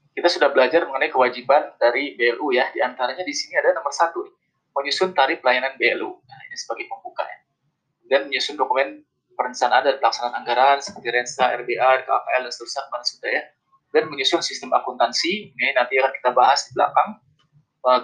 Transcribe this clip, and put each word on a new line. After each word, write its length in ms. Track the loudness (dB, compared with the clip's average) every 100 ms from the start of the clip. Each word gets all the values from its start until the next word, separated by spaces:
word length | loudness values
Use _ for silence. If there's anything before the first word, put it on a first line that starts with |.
| _ 0
kita 160 | 0
sudah 160 | 4 2
belajar 400 | 4 4 4 0
mengenai 240 | -2 0
kewajiban 640 | 2 2 2 2 4 2 0
dari 400 | 2 2 -4 0
B 240 | 0 0
L 0 |
U 160 | 0 0
ya. 160 | 0
Di 80 | -2
antaranya 480 | -4 -2 -4 -4 -6
di 80 | -8
sini 240 | -6 0
ada 160 | 2 2
nomor 160 | -2
satu, 320 | -2 -2 -2 -10 _ _ _ _
menyusun 400 | -6 -4 -2 0
tarif 320 | 2 0 2
layanan 320 | 2 2 0 0
B 160 | 0
L 160 | 0 -6
U. 160 | -10
Nah, 160 | _ -20 -18
ini 80 | -12
sebagai 320 | -10 -10 -10
pembuka 400 | -14 -12 -8 -8
ya. 120 | -10 _ _ _ _ _ _ 0
Dan 240 | 0 0
menyusun 240 | -4 -4 -2
dokumen 480 | 0 0 -2 -4 _ _ _ -8
perencanaan 480 | -6 -2 0 2
dan 120 | 2 2
pelaksanaan 360 | 0 -2 -6 -6
anggaran 400 | -2 2 4 2
seperti 280 | -2 -10 -4
RENSA, 400 | -2 -2 0 0
R 160 | 0 -4
B 80 | 0
A, 240 | 4 2
K 80 | 2
K 200 | -2 0 -4
L, 40 | -4
dan 40 |
seterusnya 360 | -10 -10 -10 -8
kemarin 200 | -8 -8
sudah 220 | -8 -4
ya. 120 | -4 -6 _ _ _ _
Dan 120 | 0 0
menyusun 320 | -2 0 0
sistem 320 | -2 -8 -2
akuntansi, 800 | -2 -2 -2 0 0 -2 -4 -8
ini 200 | -6 -2 0
nanti 240 | 0 0
akan 120 | 0 0
kita 160 | 0
bahas 320 | 4 4 4 -2
di 40 | -2
belakang. 440 | 0 2 0 -4 _ _ _ _ _ _
Eh, 200 | 2 2